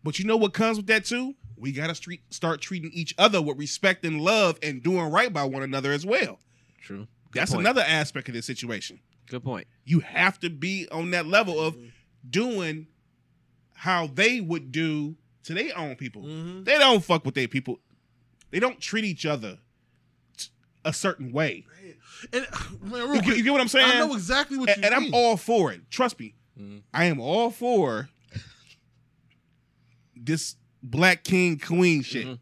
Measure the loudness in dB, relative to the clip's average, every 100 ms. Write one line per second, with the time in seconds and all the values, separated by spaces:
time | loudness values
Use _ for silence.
0 | -6 -4 0 2 2 2 0 0 2 0
1 | 2 -4 -4 -10 -18 -10 -8 -6 -6 -8
2 | -12 -16 _ -4 -2 -2 -6 -8 -8 -8
3 | -8 4 6 6 0 -4 -6 0 2 2
4 | -2 0 2 4 4 2 -6 -2 0 0
5 | 2 2 2 0 -4 -4 -4 -2 -2 -2
6 | 0 -2 -2 -6 _ _ _ _ -16 -16
7 | -16 _ _ -2 0 2 4 4 2 2
8 | 0 -6 -8 -8 -8 -8 -6 -8 -8 -16
9 | _ _ _ -10 -8 -8 -10 _ 2 2
10 | 2 0 0 0 -8 -6 -6 -6 -8 -8
11 | -2 -2 4 4 4 -2 -2 -6 -18 -20
12 | _ _ -4 -2 0 -2 -4 -6 -12 _
13 | _ _ _ _ _ _ _ -8 0 0
14 | 0 2 2 2 -4 -6 -4 -4 -2 -2
15 | -6 -8 _ _ -8 -6 -6 -6 -10 -10
16 | -12 -12 -14 -12 -12 -8 2 6 8 6
17 | 4 0 0 -4 -2 -4 -6 -10 _ _
18 | _ _ _ _ _ -2 -2 -2 -6 -2
19 | -2 -4 -4 -4 -6 -14 _ _ _ _
20 | _ _ _ -18 -18 _ _ _ -6 -2
21 | -4 -4 -6 -2 -2 -4 -14 -20 -20 -20
22 | -20 -20 -8 -6 -6 -10 -12 -12 -10 -6
23 | 0 0 2 2 2 2 4 4 6 4
24 | 2 -2 -2 -2 0 -2 0 2 4 2
25 | 2 4 4 2 2 2 2 -2 -10 -2
26 | -2 -2 -16 _ _ -20 -18 -18 _ 0
27 | 2 2 0 2 0 -2 0 2 2 -2
28 | -6 _ _ -16 -16 _ _ _ _ _
29 | _ _ _ _ _ _ _ _ _ _
30 | _ -12 -4 -4 -4 -12 _ _ -6 4
31 | 4 4 2 4 4 0 -2 4 4 4
32 | 0 -6 -8 -12